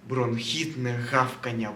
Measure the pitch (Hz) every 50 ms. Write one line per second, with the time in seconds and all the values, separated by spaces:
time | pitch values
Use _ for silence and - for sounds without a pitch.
0 | - - 131 127 120 117 117 113 - - 151 160 156 - - 127 123 120 120 120
1 | 120 120 139 131 127 123 - - - 123 113 113 110 104 -